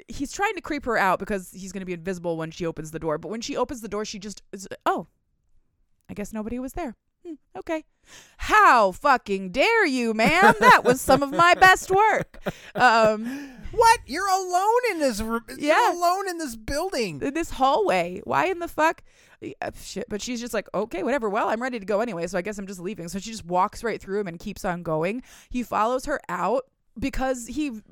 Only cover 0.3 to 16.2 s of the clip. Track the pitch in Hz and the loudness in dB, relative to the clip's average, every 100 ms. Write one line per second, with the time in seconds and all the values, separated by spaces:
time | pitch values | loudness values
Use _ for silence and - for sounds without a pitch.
0.3 | - 403 339 - 294 254 214 190 175 196 | -4 -4 -4 -6 -8 -2 0 2 0 -2
1.3 | 202 180 190 185 196 185 175 165 180 170 | -6 -8 -16 -12 -12 -10 -8 -8 -6 -4
2.3 | 165 160 160 170 160 156 156 160 156 165 | -4 -6 -6 -6 -6 -10 -6 -4 -4 -6
3.3 | 220 233 254 247 269 208 202 214 208 208 | -10 -6 -4 -4 -6 -8 -8 -8 -10 -12
4.3 | 190 _ 202 190 - - 349 165 _ _ | -16 _ -16 -14 -6 -2 -2 -6 _ _
5.3 | _ _ _ _ _ _ _ - 180 202 | _ _ _ _ _ _ _ -16 -10 -8
6.3 | 220 214 247 254 359 302 208 _ _ 349 | -8 -8 -8 -8 -8 -10 -10 _ _ -16
7.3 | 311 _ 370 381 320 - _ _ - - | -16 _ -14 -6 -6 -6 _ _ -20 -20
8.3 | - - 415 381 262 196 185 294 247 - | -10 2 6 8 8 4 2 2 2 2
9.3 | 190 190 202 370 453 359 262 233 220 233 | -4 -4 0 2 4 2 2 0 2 4
10.3 | 330 415 440 480 415 - 254 - 269 285 | 6 6 6 8 8 8 2 4 4 4
11.3 | 294 349 349 370 370 - 381 427 285 - | 4 4 8 8 8 4 4 4 2 -4
12.3 | - - - - - 247 226 220 214 226 | -8 -10 -10 -10 2 6 6 4 2 -4
13.3 | 277 277 240 - 403 453 453 - 302 392 | -10 -12 -16 -8 4 6 6 0 -6 0
14.3 | 381 370 359 403 480 494 339 277 208 220 | 0 2 2 4 2 2 0 0 0 -4
15.3 | 233 - 262 294 339 466 349 349 370 | -4 -6 -4 2 4 4 2 2 0